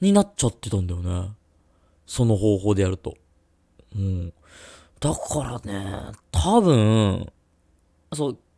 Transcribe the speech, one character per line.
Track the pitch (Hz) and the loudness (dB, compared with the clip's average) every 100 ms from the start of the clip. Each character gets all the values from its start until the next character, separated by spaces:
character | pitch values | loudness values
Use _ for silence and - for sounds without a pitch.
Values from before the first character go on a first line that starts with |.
に | 190 | 4
な | 202 | 4
っ | 202 - | 2 0
ち | |
ゃ | 120 | -2
っ | |
て | - - | -2 -4
た | 101 | -2
ん | 90 | -2
だ | |
よ | 87 | -4
ね。 | 87 90 95 107 _ _ _ _ _ _ - | -4 -4 -6 -12 _ _ _ _ _ _ -12
そ | - | 0
の | 117 101 | 2 4
方 | 107 98 | 2 2
法 | 101 | 2
で | 98 | 2
や | 95 | 0
る | 95 | -2
と。 | - - _ _ _ _ _ _ _ | -10 -14 _ _ _ _ _ _ _
う | 101 | -6
ん。 | 98 90 85 - _ - - - _ - | -4 -4 -6 -14 _ -20 -20 -20 _ -6
だ | 147 | -4
か | 160 - 151 | -4 -4 -4
ら | 131 120 | -4 -10
ね、 | 98 98 98 - 65 - _ | -8 -8 -8 -10 -12 -16 _
多 | - 175 226 | -2 2 4
分、 | 185 123 107 110 101 90 - _ _ _ _ _ _ _ _ | 4 4 4 4 2 -2 -8 _ _ _ _ _ _ _ _
そ | 147 139 | -6 -6
う、 | - _ | -6 _